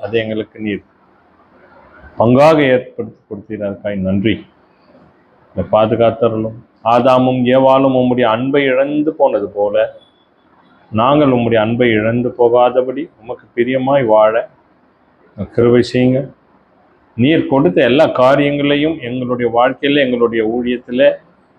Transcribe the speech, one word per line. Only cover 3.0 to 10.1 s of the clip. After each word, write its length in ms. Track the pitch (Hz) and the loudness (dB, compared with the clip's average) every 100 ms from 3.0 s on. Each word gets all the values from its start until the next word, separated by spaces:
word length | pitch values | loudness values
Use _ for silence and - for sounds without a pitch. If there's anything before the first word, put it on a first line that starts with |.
| 113 - - | -14 -16 -16
கொடுத்தீர். 320 | 98 - 104 | -16 -12 -8
அதுக்காய் 360 | 101 95 104 101 | -8 -8 -8 -6
நன்றி. 500 | 92 98 107 92 - _ _ _ _ _ _ _ _ _ _ | -2 -2 -2 -4 -8 _ _ _ _ _ _ _ _ _ _
இந்த 80 | - 90 | -10 -2
பாதுகாத்தருளும். 840 | 107 110 113 113 - 117 110 110 113 - _ | 0 2 2 0 0 -2 -2 -6 -10 -20 _
ஆதாமும் 580 | 110 120 131 127 127 127 | 0 2 2 2 2 0
ஏவாளும் 540 | 123 131 135 135 135 127 | 0 2 4 2 2 0
உம்முடைய 240 | 127 123 | 0 0
அன்பை 380 | 117 113 131 143 | 0 0 -2 -2
இழந்து 480 | 139 127 143 151 151 | 0 0 -2 -2 -4
போனது 360 | - 135 107 101 | 0 0 0 -4
போல, 460 | 101 104 107 113 - _ | -4 -2 0 -2 -6 _